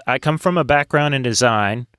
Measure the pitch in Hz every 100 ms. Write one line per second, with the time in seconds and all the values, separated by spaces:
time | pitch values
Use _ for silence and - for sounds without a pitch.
0 | - 131 151 156 190 175 135 143 143 151
1 | 147 139 123 110 123 110 101 117 123